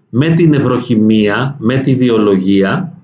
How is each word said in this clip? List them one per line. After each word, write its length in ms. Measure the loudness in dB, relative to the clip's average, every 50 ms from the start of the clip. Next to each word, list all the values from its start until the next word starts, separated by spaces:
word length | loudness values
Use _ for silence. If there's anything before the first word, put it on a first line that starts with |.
| _ _
με 180 | -4 -2 0 0
την 200 | 2 2 2 2
νευροχημία, 1080 | 2 2 0 0 -2 -2 -2 -2 0 0 2 2 2 2 2 0 0 -2 -4 -4 -6 -4
με 180 | -4 -2 -2
τη 180 | 0 0 0 0
βιολογία, 960 | 0 0 0 2 2 2 2 0 0 0 0 0 0 0 0 -2 -4 -4 -8 -12 -16